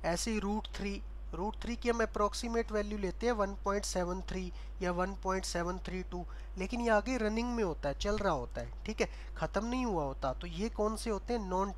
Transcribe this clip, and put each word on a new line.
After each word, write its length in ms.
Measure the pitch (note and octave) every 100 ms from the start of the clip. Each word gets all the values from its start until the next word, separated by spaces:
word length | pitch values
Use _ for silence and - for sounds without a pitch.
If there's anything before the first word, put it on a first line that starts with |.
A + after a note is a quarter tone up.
ऐसे 260 | D#3+ F3 A#3
ही 80 | G#3+
root 280 | G3+ G#3 -
three, 260 | - G3 G3 - - -
रूट 220 | D3+ G3+ -
थ्री 140 | -
की 140 | A#3 A#3+
हम 120 | A#3
approximate 720 | A3 G#3 G#3 - A#3+ A3+ A3+
value 260 | G#3+ G#3 G#3
लेते 280 | F#3+ -
हैं 80 | A#3
वन 220 | A3+ G3 G3
पॉइंट 220 | G3 G3+
सेवन 360 | - F#3 F3 F#3 -
थ्री 220 | F#3 F3+ - - -
या 100 | F3+
वन 240 | F3 F#3 G3
पॉइंट 220 | F#3+ F#3+
सेवन 320 | - F3+ E3+ F#3
थ्री 160 | - F#3
टू, 200 | F3+ F3+ - - - -
लेकिन 240 | F#3 A#3+
ये 80 | A#3
आगे 280 | G#3+ - B3+
running 360 | G#3+ A3 B3
में 80 | A#3
होता 260 | F#3+ D3 C#3+
है, 60 |
चल 220 | C#3 G3+ G#3
रहा 160 | G3
होता 280 | D3 A#2+ -
है, 100 | A#2+ -
ठीक 160 | - A3+
है, 60 | A3 - - -
ख़त्म 280 | D#3+ G3
नहीं 200 | A3+ B3+
हुआ 180 | B3 F3
होता। 280 | C#3 C3+ C3+
तो 140 | B2+ F3
ये 220 | E3 A3+
कौन 240 | - G#3+
से 140 | G#3+ A#3
होते 240 | G3 -
हैं, 60 | A#3+
नॉन 320 | F#3+ F#3 G3